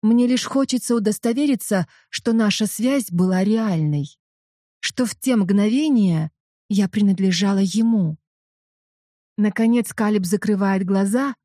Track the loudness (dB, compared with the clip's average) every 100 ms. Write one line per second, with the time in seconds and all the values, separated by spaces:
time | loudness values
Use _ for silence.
0 | 2 2 2 0 -2 -2 0 -2 -2 0
1 | 0 -2 -2 0 0 -2 -2 -2 -2 _
2 | _ -8 -2 0 0 0 -4 -2 -2 -2
3 | -2 0 0 2 0 0 0 -2 -2 -2
4 | -6 _ _ _ _ _ _ _ -10 -4
5 | -4 -2 -2 0 2 2 2 0 2 2
6 | 2 0 -4 _ _ _ _ -2 0 2
7 | 0 2 0 2 0 0 0 0 0 2
8 | 0 -4 _ _ _ _ _ _ _ _
9 | _ _ _ -2 -2 2 2 2 0 -2
10 | 0 0 0 -2 0 0 2 0 0 0
11 | 2 0 -2 -6